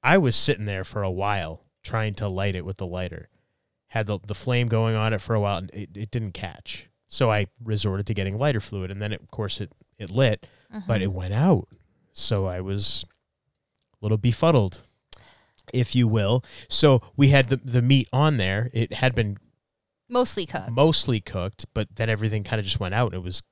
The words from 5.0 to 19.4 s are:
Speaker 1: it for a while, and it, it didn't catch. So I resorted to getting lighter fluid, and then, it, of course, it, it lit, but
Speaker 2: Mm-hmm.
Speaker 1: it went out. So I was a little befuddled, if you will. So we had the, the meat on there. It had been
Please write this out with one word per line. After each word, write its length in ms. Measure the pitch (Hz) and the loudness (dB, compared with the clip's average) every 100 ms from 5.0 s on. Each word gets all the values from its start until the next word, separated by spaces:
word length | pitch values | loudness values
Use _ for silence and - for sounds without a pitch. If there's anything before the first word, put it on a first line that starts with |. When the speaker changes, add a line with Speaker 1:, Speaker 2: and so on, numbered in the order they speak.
| 110 | 0
Speaker 1:
it 80 | 110 | -2
for 140 | - | -2
a 60 | 110 | 0
while, 180 | 104 98 | 0 -2
and 120 | 92 | -6
it, 180 | - 104 98 | -12 -14 -10
it 140 | 107 | -6
didn't 200 | 123 110 | -6 -6
catch. 560 | 85 92 - - - - _ _ | -8 -12 -12 -14 -14 -16 _ _
So 240 | - 123 | -2 0
I 180 | 104 101 _ | 2 -2 _
resorted 440 | 113 107 104 95 101 | -4 -2 0 -2 -2
to 80 | |
getting 240 | 101 95 101 | -2 -2 0
lighter 220 | 143 120 | 0 0
fluid, 320 | - 101 92 | -4 -8 -8
and 100 | 95 | -6
then, 100 | 104 | -6
it, 80 | 104 | -8
of 100 | - | -10
course, 280 | - 104 - | -8 -6 -6
it, 120 | 104 _ _ _ | -10 _ _ _
it 120 | 98 | -6
lit, 360 | 101 135 107 - _ _ | 2 2 2 -8 _ _
but 120 | 214 | -14
Speaker 2:
Mm-hmm. 200 | 180 113 | -2 0
Speaker 1:
it 100 | 95 | 0
went 220 | 90 92 | -2 -4
out. 340 | 104 165 147 - _ _ _ _ | 2 4 4 0 _ _ _ _
So 340 | - - 104 95 | -6 -2 0 -2
I 140 | 90 | -4
was 440 | 92 98 98 - - _ _ _ _ _ _ _ _ _ | -4 -2 -2 -4 -6 _ _ _ _ _ _ _ _ _
a 40 | |
little 120 | 104 107 | -2 2
befuddled, 640 | 120 117 160 156 98 - - _ _ - - _ _ _ - | 2 2 4 4 2 -2 -20 _ _ -20 -20 _ _ _ -6
if 220 | 123 123 127 | -2 0 2
you 100 | 120 | 4
will. 380 | 110 101 123 - - - | 2 2 0 -2 -18 -4
So 340 | - 151 131 - - | 4 6 6 2 4
we 120 | 139 | 6
had 180 | 139 123 | 6 4
the, 80 | 127 | 0
the 260 | 131 123 | 0 2
meat 260 | 120 135 120 | 4 4 4
on 240 | 131 151 139 | 2 2 2
there. 340 | 95 98 120 | 0 0 -2
It 200 | 113 117 | -2 -4
had 240 | - 127 120 | 0 0 2
been 220 | 107 101 | -2 -4